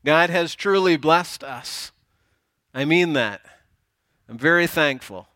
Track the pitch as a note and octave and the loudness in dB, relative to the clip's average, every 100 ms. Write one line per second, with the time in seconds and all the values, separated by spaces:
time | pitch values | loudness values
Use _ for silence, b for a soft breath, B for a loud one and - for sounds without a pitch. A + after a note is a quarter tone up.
0 | C#3+ D#3+ E3+ F3 E3+ - G3+ G3 F#3 D#3+ | 4 2 4 0 -4 -4 0 2 2 2
1 | D3 E3+ F3+ - C#3 B2 - - - _ | 4 2 0 -12 -14 -14 -14 -14 -16 _
2 | _ _ _ _ _ _ _ B2+ C#3+ E3+ | _ _ _ _ _ _ _ -6 0 2
3 | F3 C#3+ A2 G2+ _ _ _ _ _ _ | 2 0 -2 -6 _ _ _ _ _ _
4 | _ _ _ A#2 D3 F3 E3+ E3 D3+ B2+ | _ _ _ -2 2 2 0 0 0 -2
5 | - F#2+ - | -12 -18 -18